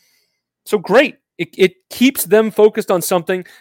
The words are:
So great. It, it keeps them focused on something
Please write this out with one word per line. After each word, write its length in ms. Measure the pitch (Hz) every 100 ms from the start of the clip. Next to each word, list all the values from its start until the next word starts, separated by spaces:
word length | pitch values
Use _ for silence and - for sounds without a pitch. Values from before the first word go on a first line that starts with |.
| _ _ _ _ _ _ -
So 120 | 208
great. 400 | 170 214 294 - _ -
It, 160 | 170 -
it 320 | 190 _ -
keeps 360 | - 254 277
them 260 | 170 208 220
focused 400 | - 214 208 202
on 100 | 185
something 460 | - 180 165 185 175 _